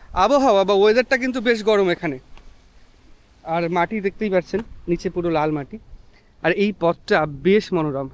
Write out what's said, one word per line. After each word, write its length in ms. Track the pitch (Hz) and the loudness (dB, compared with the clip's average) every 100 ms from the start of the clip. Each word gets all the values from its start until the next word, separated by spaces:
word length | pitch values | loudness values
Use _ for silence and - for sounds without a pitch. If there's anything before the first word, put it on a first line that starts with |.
| - | -6
আবহাওয়া 500 | - 196 277 269 202 | 0 2 4 4 4
বা 100 | 190 | 4
ওয়েদারটা 440 | 202 208 220 247 262 | 4 4 4 2 0
কিন্তু 240 | 254 254 | -2 -2
বেশ 220 | 226 226 | 0 0
গরম 260 | 208 208 190 | 2 2 2
এখানে। 300 | 165 170 131 - - - - - - - _ - - _ _ | 0 -4 -8 -12 -20 -20 -20 -20 -20 -20 _ -20 -20 _ _
আর 260 | - 165 170 | -8 -4 -2
মাটি 320 | 175 170 220 | -2 -2 -2
দেখতেই 280 | 196 - 214 | -6 -4 -2
পাচ্ছেন, 320 | 185 170 196 226 - - | -2 -2 -6 -8 -10 -6
নিচে 220 | 170 190 | -4 -4
পুরো 200 | 180 175 | -4 -2
লাল 220 | 160 156 | 0 0
মাটি। 280 | 151 135 220 - - - - _ _ | -2 -6 -14 -18 -20 -20 -20 _ _
আর 80 | 160 | -2
এই 220 | 175 202 196 | 0 0 0
পথটা 460 | 170 170 - 196 156 | -2 -2 0 0 0
বেশ 480 | 139 151 208 - | -2 2 2 2
মনোরম, 360 | 180 156 135 135 | -2 -2 -4 -8